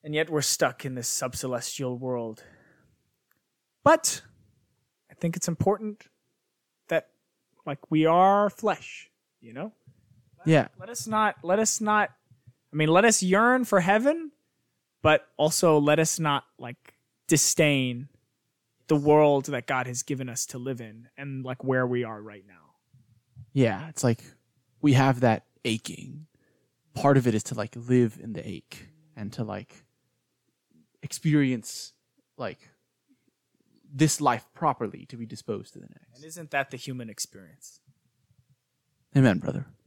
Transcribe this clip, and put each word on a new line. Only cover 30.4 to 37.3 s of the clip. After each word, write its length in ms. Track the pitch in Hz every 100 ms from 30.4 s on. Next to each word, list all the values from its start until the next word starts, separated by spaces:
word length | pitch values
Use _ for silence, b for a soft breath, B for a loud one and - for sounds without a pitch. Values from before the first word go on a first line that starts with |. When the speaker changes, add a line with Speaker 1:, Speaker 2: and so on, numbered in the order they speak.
| _ _ _ _ _ _
Speaker 2:
experience, 920 | 147 - 165 147 135 123 - - - _ _ _ _ -
like, 340 | 113 - _ _ _ _ _ _ _ _ _ _ _ _ _
this 280 | 139 156 -
life 260 | 143 117 _
properly 520 | - 160 131 110 90 87
to 100 | 117
be 100 | 113
disposed 460 | 110 - 104 117
to 60 | -
the 80 | -
next. 300 | - _ _
Speaker 1:
And 80 |
isn't 260 | 156 165 156
that 200 | 143 135
the 60 | 127
human 320 | 139 127 113
experience? 720 | 104 -